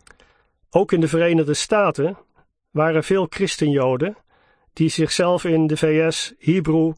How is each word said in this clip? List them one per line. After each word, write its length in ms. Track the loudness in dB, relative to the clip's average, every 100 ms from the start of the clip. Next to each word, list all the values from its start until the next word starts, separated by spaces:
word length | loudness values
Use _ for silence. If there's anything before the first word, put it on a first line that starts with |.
| -20 -20 _ _ _ _ _
Ook 220 | 0 2
in 80 | 0
de 80 | 0
Verenigde 460 | 2 2 2 0
Staten 640 | -2 -2 0 0 0 -4 -6 _ _ _ _ _
waren 320 | -2 0 0
veel 240 | 0 -2 -2
christenjoden 880 | -4 -4 -2 0 0 0 -2 -4 -8 _ _ _ _ _
die 160 | -2 -2
zichzelf 540 | 0 -2 0 0 0
in 240 | 0 0 0
de 100 | 0
V 340 | 0 2 0
S 220 | -2 -8 -6
Hebrew 560 | 0 0 2 0 0